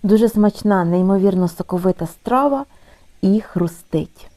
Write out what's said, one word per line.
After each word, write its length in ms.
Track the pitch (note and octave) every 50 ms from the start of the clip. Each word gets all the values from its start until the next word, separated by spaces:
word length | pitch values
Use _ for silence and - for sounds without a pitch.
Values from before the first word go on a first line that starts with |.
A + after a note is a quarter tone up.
| -
Дуже 260 | F#3+ G#3 G#3+ A#3 A3
смачна, 560 | A3+ G#3+ G#3 G#3 G3+ - - G#3 G3+ F#3+ F3
неймовірно 600 | E3+ F3 F3+ F#3 F#3 G3 G3 F#3 G3+ F#3+ F#3 F#3
соковита 600 | E3+ - - F3+ - F#3 F3+ F3 F#3+ F3+ - E3+
страва 580 | D#3+ - _ _ A3 A#3+ C4 C#4+ C#4+ C#4 C4+ C#4 _ - - - - - _ - - _ -
і 200 | - F#3+ G3 A3
хрустить. 840 | G#3+ - - F3 E3+ E3+ E3 - - _ - D#3 D#3+ - _ - - - _